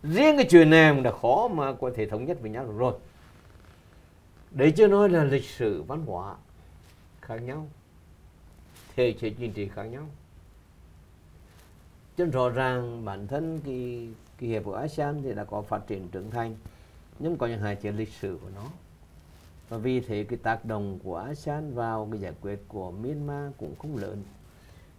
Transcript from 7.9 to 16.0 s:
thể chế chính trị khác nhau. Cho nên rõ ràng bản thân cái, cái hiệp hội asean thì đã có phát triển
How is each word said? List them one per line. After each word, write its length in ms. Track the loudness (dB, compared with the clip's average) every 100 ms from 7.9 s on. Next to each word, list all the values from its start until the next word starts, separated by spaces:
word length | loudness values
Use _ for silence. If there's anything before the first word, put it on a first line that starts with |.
| -20 -20 -20 -20 -20 -20 -20 -20 -20 -12 0
thể 180 | 0 0
chế 100 | -8
chính 240 | -8 -10
trị 140 | -8 -8
khác 160 | -8
nhau. 200 | -12 -12 -14 -18 -20 -20 -20 -20 -20 -20 -20 -20 -20 -20 -20 -20 -20 -20 -20 -20 -20 -20 -16 -2
Cho 80 | 0
nên 60 |
rõ 180 | 2 0
ràng 560 | 2 0 -2 -4 -8 -10
bản 220 | -10 -6
thân 340 | -6 -4 -6 -8
cái, 440 | -8 -8 -10 -12 -16 -20 -10
cái 120 | -4
hiệp 160 | -4 -4
hội 160 | -8
asean 400 | -8 -4 -4 -4
thì 100 | -6
đã 100 | -8
có 180 | -8 -8
phát 260 | -6 -6 -6
triển 200 | -10